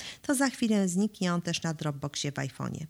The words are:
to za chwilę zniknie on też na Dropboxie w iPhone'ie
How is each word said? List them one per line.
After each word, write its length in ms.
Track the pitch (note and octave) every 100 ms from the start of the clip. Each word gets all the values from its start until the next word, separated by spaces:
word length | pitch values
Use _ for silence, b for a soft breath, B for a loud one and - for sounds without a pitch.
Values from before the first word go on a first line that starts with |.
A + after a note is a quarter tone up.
| B B
to 120 | -
za 160 | C4 C4+
chwilę 380 | - A#3 G#3+ F#3+
zniknie 460 | F3+ G#3 - F3+
on 80 | F3
też 200 | E3+ E3
na 120 | E3
Dropboxie 580 | D#3 D3+ C#3 C#3+ - D3
w 20 |
iPhone'ie 520 | C#3 C3+ - C3 -